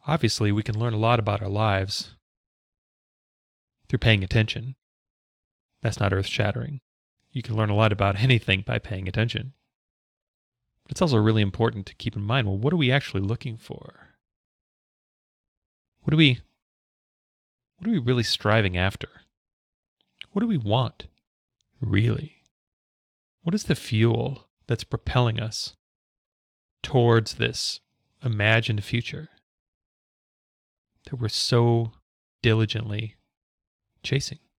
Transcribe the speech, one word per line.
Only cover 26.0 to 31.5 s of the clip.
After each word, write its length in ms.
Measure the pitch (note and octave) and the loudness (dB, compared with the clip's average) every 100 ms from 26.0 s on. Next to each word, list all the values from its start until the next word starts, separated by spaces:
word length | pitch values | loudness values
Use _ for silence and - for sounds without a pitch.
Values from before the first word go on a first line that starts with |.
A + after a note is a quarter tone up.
| _ _ _ _ _ _ _ _ | _ _ _ _ _ _ _ _
towards 540 | - C3 A#2+ A2+ A2 - | -2 2 4 4 2 -4
this 440 | A#2 A2+ - - _ _ _ _ | -4 -2 -8 -8 _ _ _ _
imagined 600 | C3 G#2+ G#2 A2+ A2+ G#2 | -6 0 2 2 2 -4
future 460 | - A#2 - C#3+ D#3 _ _ _ _ _ _ _ _ _ _ _ _ _ _ _ _ _ - | -2 -4 -4 -12 -16 _ _ _ _ _ _ _ _ _ _ _ _ _ _ _ _ _ -14
that 120 | C3 | -6
we're 120 | A2+ | -4
so 640 | - - | -4 0